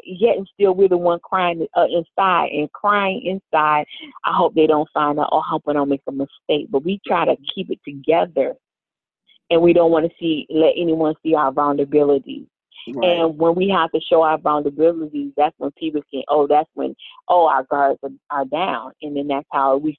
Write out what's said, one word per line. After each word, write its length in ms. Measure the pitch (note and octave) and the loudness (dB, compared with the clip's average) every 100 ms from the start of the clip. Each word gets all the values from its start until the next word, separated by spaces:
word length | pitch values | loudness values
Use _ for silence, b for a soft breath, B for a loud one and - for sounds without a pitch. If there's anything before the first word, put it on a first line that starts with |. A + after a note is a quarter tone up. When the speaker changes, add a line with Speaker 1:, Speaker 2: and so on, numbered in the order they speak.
| - | -4
Speaker 1:
yet 320 | F3+ A3+ F#3+ | 0 0 0
and 100 | G3 | -6
still 200 | - G3 | 0 0
we're 140 | F#3 G3 | 4 2
the 100 | F3 | 2
one 220 | F3 E3+ | 0 -2
crying, 440 | - F#3 F3 E3+ D#3 F3 | -2 -2 -2 -2 -2 0
uh, 120 | F3 | 0
inside 640 | E3+ E3 - F#3+ E3+ D3 | 0 -4 -2 0 2 0
and 200 | D3+ D3+ | -2 -6
crying 480 | - G#3 G#3 G3 F#3+ E3+ | -4 -2 0 -2 -4 -6
inside. 600 | F#3+ - D#3+ D3+ D3+ D3+ B D#4 B - | -8 -4 0 2 0 -2 B -20 B -4
"I 80 | |
hope 200 | E3+ E3+ | 0 2
they 140 | D#3+ D#3 | 4 4
don't 220 | D3+ D3+ | 2 0
find 260 | D#3 D3 D3 | -2 -2 0
out. 100 | - | 0
I 100 | D3+ D#3+ | -2 -2
hope 180 | D#3+ D3+ | -4 -2
I 60 | |
don't 160 | D3 C#3+ | -2 -2
make 140 | C#3 - | -2 -4
a 40 | |
mistake." 560 | C#3 C#3 _ - D3+ - | -8 -8 _ -4 -4 -2
But 140 | - | -4
we 160 | D#3+ G3 - | -2 -4 -2
try 200 | F3+ C#3+ | 0 0
to 100 | C#3+ C#3 | -2 -4
keep 160 | - F3+ | -10 -8
it 80 | - | -10
together, 720 | - C#3+ C#3 E3 F3+ D3+ C3+ C#3 _ _ _ _ _ _ b b - | -12 -6 0 0 0 -2 -4 -6 _ _ _ _ _ _ b b -2
and 120 | E3+ | 2
we 120 | F3 | 4
don't 180 | E3+ E3 | 6 4
wanna 180 | E3 E3 - | 2 0 -4
see, 260 | E3+ D#3 - | -4 -4 -4
let 240 | D#3 D#3 - | 2 2 2
anyone 400 | F3 D#3+ D#3 D#3 | 0 0 -2 -2
see 100 | D#3+ D#3 | -2 0
our 160 | C3+ | 0
vulnerability. 960 | C#3 D3 C#3+ C#3+ D3 C#3+ C#3 C#3 C3 - _ _ - - | 0 0 0 0 2 2 2 -2 -14 -16 _ _ -20 -14
Speaker 2:
Right. 200 | C4+ F#3 E3+ | -4 0 0
Speaker 1:
And 180 | E3 D3+ | 0 0
when 180 | E3 F3 | 0 2
we 120 | G3 | 0
have 220 | F#3 E3 | 0 0
to 80 | D#3 | -4
show 220 | - E3 | 0 2
our 160 | D#3+ D#3 | 2 2
vulnerabilities, 960 | D3+ D3 D3 C#3+ D#3+ E3+ D3+ D3 C#3+ C#3 | 0 0 -2 0 0 0 -4 -6 -6 -2
that's 200 | D3+ - | -2 -2
when 140 | C#3 | -10
people 300 | - D#3+ D3+ - | -8 -6 -6 -6
can, 120 | C3+ - | -8 -2
oh, 180 | D3+ C#3+ | 0 2
that's 220 | C#3+ E3 | 2 0
when, 220 | C#3 C3+ - B B - | -4 -8 -8 B B 0
oh, 180 | F3 D#3+ | 2 4
our 160 | C3+ | 2
guards 360 | C3 C#3+ C#3 C3+ | -2 0 0 -2
are, 80 | C#3 C3+ - | -8 -14 -10
are 160 | D3 C3+ | -6 -4
down. 480 | D3 F#3 B2 C3 - | -4 -4 -6 -10 -14
And 160 | D3+ C#3+ | -10 -6
then 100 | C#3+ | -4
that's 200 | C#3 - | -6 -4
how 240 | C#3+ C#3 C3+ | -2 2 2
we 200 | D3+ | -2